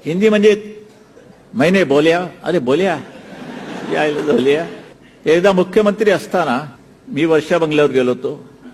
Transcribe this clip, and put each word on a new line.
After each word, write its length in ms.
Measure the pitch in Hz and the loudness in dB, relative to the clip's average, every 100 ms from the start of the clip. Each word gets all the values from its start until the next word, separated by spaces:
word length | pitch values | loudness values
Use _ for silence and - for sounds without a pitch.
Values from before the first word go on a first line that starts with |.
| 143 | -6
हिंदी 240 | 180 214 | 0 2
म्हणजे 560 | 208 214 208 - - - - - - - - - | 4 4 2 -2 -18 -20 -20 -20 -20 -20 -20 -10
"मैंने 300 | 113 156 190 | 0 2 2
बोल्या", 440 | 143 143 165 170 175 - | 2 2 4 2 -2 -10
अरे 160 | - 170 | -4 -2
बोल्या, 380 | 123 147 190 147 - - - - - - - - - | 0 0 0 -4 -8 -20 -20 -18 -16 -16 -14 -12 -6
यायला 380 | 160 151 147 147 | -2 -2 -2 0
बोल्या. 360 | 131 131 151 170 - - - - - 151 | 0 2 0 -4 -12 -20 -20 -20 -8 0
एकदा 260 | 170 196 | 2 4
मुख्यमंत्री 600 | 185 180 214 208 202 208 | 2 2 2 2 2 0
असताना 480 | 170 - 185 151 123 147 - - - - | 0 -2 -2 0 -2 -6 -16 -20 -20 -10
मी 180 | 143 160 | -2 2
वर्षा 320 | 156 147 170 | 2 2 0
बंगल्यावर 340 | 160 151 143 | 0 2 2
गेलो 200 | 127 123 | 2 0
होतो. 360 | 123 135 147 - - - | -2 -6 -10 -16 -20 -20